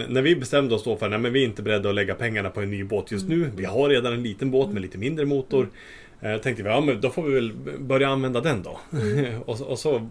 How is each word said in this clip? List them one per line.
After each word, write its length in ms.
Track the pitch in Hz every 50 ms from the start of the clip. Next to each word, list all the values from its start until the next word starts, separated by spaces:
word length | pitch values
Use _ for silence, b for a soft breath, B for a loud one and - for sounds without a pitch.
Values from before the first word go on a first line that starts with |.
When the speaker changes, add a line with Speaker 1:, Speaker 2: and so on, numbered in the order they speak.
| 113 120
Speaker 1:
när 140 | 120 131 131
vi 140 | 156 175
bestämde 380 | 151 127 117 - 143 139 127 117
oss 100 | 104 -
då 120 | 120 110
för, 120 | - 113 101
nej, 100 | 104 107
men 140 | 117 120 120
vi 80 | 135 135
är 20 |
inte 160 | 117 104 - 104
beredda 260 | 107 107 104 98 104
att 60 | 101
lägga 200 | 104 101 95 95
pengarna 360 | - 117 117 110 107 98 95
på 100 | - 107
en 100 | 104 98
ny 140 | 101 98 98
båt 260 | 98 110 101 90 - 113
just 140 | 101 95
Speaker 2:
Mm. 140 | 95 160 170
Speaker 1:
nu. 100 | 170 143 107
Vi 80 | 92 98
har 240 | 92 98 120 143 143
redan 240 | 143 123 120 123 117
en 100 | 120 120
liten 280 | 117 98 - 131 135
båt 160 | 127 131 135
med 40 | 104
Speaker 2:
Mm. 120 | 104 104 92
Speaker 1:
lite 160 | 90 - 95
mindre 260 | 104 131 165 156 147
motor. 340 | 143 143 139 135 - 143 131
Speaker 2:
Mm. 100 | 123 101 B B B B B B B B B B -
Speaker 1:
Eh, 120 | 107 107 113
tänkte 240 | - 135 120 110 101
vi, 60 | 101
ja, 120 | 110 131
men 200 | 151 147 131 104
då 100 | - 127
får 120 | - - 165
vi 120 | 147 135
väl 180 | 131 117 113 107 120 135 143 143 -
börja 300 | 135 127 135 135 139 139
använda 320 | 135 135 131 131 127 120
den 220 | 120 165 139 101 85
då. 160 | 78 73 - - - -
Speaker 2:
Mm. 500 | 131 110 104 104 143 139 123 113 113 -
Speaker 1:
<laughs> 40 |
Och 120 | - 120 110
så, 60 | 135
och 140 | 131 135 117
så 300 | - 160 143 117 110 113